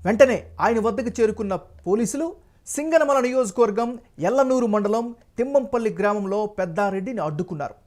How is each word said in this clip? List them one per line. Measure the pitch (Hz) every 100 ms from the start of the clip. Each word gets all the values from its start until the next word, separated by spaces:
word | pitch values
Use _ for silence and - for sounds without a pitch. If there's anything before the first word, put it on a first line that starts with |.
| -
వెంటనే | 214 269 208 - -
ఆయన | 185 226
వద్దకు | 214 214 240 -
చేరుకున్న | 220 214 202 185
పోలీసులు | - - - 208 233 277 330 403 _ _ -
సింగనమల | - 311 320 294 277
నియోజకవర్గం | 247 262 233 180 226 208 240 247 - -
ఎల్లనూరు | 165 254 262 254 233
మండలం | 208 202 220 240 233 _ -
తిమ్మంపల్లి | 254 277 247 247 226 175
గ్రామంలో | 202 208 196 202 214
పెద్దారెడ్డిని | 214 - 165 202 190 190 233
అడ్డుకున్నారు. | 156 151 180 156 139 -